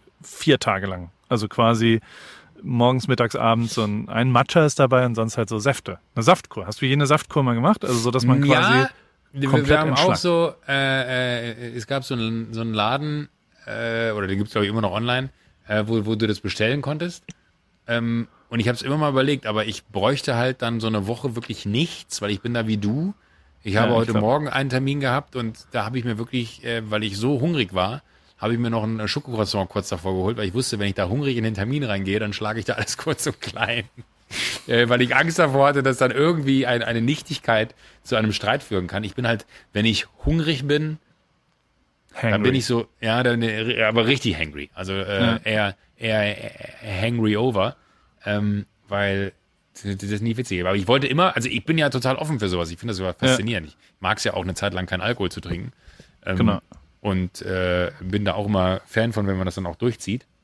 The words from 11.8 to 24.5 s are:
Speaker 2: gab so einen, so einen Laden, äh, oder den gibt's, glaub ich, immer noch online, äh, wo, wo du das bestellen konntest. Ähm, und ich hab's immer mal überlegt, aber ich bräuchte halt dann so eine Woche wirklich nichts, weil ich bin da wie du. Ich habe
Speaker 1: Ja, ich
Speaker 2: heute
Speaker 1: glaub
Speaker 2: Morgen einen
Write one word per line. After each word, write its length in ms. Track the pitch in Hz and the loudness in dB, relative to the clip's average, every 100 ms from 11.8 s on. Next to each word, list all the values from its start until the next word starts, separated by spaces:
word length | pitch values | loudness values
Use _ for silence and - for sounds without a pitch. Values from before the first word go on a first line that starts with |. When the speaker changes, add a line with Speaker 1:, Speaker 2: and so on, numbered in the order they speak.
| 110 | -4
Speaker 2:
gab 160 | 139 | -4
so 120 | 127 123 | -4 -4
einen, 380 | 113 113 113 | -2 -4 -6
so 80 | 113 | -6
einen 120 | 117 | -4
Laden, 560 | 107 107 135 151 151 147 _ _ _ - | 0 2 0 -2 -6 -8 _ _ _ -12
äh, 460 | 110 117 113 113 | -6 -4 -2 0
oder 160 | 104 95 | 0 -2
den 100 | 98 | -2
gibt's, 140 | 104 | -2
glaub 120 | 110 101 | 0 0
ich, 40 | |
immer 120 | 110 | 2
noch 100 | 104 | 0
online, 380 | 98 120 127 131 - _ _ - | 0 0 -2 -4 -10 _ _ -4
äh, 140 | 107 107 | -2 0
wo, 180 | 113 104 | 0 0
wo 100 | 110 | 0
du 120 | 110 | 0
das 140 | 104 | -2
bestellen 400 | 101 - 107 143 | -4 -2 0 0
konntest. 420 | 135 151 175 - - - _ _ _ _ - | -4 -4 -6 -10 -18 -20 _ _ _ _ -4
Ähm, 400 | 117 117 117 117 _ - | -2 0 -2 -4 _ -8
und 100 | 117 | -2
ich 80 | 113 | 0
hab's 140 | 117 | -2
immer 160 | 131 147 | -2 0
mal 140 | 151 | 0
überlegt, 340 | 131 135 143 110 | 2 2 0 -2
aber 220 | 107 110 | -2 -2
ich 180 | 101 - | -6 -8
bräuchte 500 | 101 107 139 - 120 | 0 2 2 0 0
halt 260 | 127 127 | 0 -2
dann 200 | 117 117 | -2 -2
so 60 | 110 | 0
eine 200 | 110 98 | 0 -2
Woche 280 | 117 135 117 | -4 -6 -6
wirklich 300 | - 107 104 | -8 -8 -2
nichts, 560 | 113 170 - - - | 0 -2 -4 -12 -6
weil 100 | 104 | -4
ich 100 | 101 | -2
bin 120 | 120 | -2
da 140 | 120 110 | -2 0
wie 80 | 107 | 0
du. 360 | 104 131 180 - _ _ _ _ | 0 -2 -2 -6 _ _ _ _
Ich 140 | 107 104 | -2 2
habe 140 | 113 | 4
Speaker 1:
Ja, 20 | |
ich 60 | 117 | 4
Speaker 2:
heute 120 | 113 | 2
Speaker 1:
glaub 100 | 107 | 2
Speaker 2:
Morgen 260 | 107 143 | 2 2
einen 200 | 147 | 0